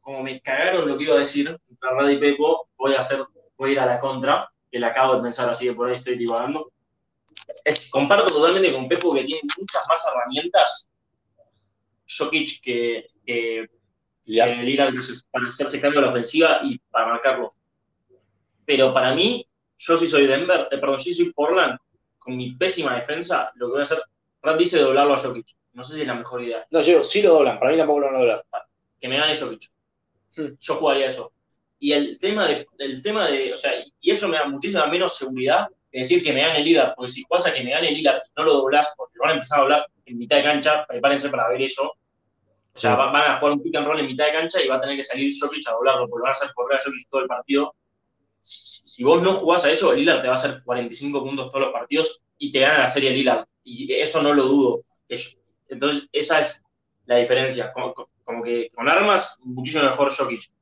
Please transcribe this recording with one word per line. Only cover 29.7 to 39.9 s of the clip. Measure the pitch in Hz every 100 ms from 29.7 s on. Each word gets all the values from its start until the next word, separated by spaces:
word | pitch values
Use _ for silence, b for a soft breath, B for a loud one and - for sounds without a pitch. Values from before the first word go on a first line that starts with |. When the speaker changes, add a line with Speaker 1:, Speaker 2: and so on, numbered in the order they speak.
| _ _ _ _ _ _ -
Speaker 2:
Hmm. | 147 -
Speaker 1:
Yo | - 156
jugaría | 151 135 135
eso. | - - _ _ _ _ _
Y | 143
el | 143 143 -
tema | 196 214 165
de, | 147 - _
el | 139 131
tema | 208 214 165
de, | 139 131
o | -
sea, | 139 123 - _
y | 175
eso | 202 196
me | 156
da | 143
muchísima | 139 - 190 151
menos | 175 180 -
seguridad | 131 127 135 170 - _ _
que | 127
decir | 127 175
que | 151
me | 131
gane | 160 151
Lillard, | 151 160 -
porque | - 127
si | 127
pasa | - 175 180
que | 135
me | 123
gane | 147 165
Lillard | 151 143 131
y | - -
no |
lo | 156
doblás, | 143 131 147 147 -
porque | 170 117
lo |
van | 143
a |
empezar | 151 131 147
a |
doblar | 135 147 -